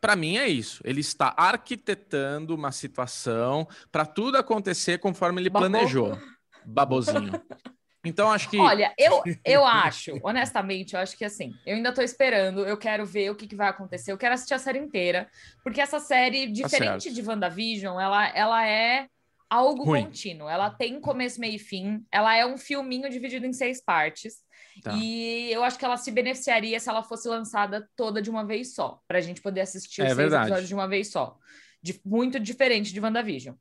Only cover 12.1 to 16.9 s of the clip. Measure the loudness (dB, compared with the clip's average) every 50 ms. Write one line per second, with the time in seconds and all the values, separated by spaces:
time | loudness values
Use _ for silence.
12.1 | 2 2 2 4 4 4 2 2 0 -2 -2 -2 -2 -4 -2 -2 -2 -2 -4 -4
13.1 | -2 -2 -2 -2 -4 -8 -12 -14 -6 0 0 0 0 -2 -10 -12 -10 -10 -6 -8
14.1 | -6 -2 0 0 0 0 -2 -2 -4 -2 -2 -2 -4 -4 -4 -4 -2 0 0 2
15.1 | 2 0 -2 -4 _ -20 -20 -20 -20 _ _ -6 0 0 0 0 0 -6 -2 2
16.1 | 4 4 4 4 2 -2 -4 -4 -4 -4 -4 0 2 2 2 2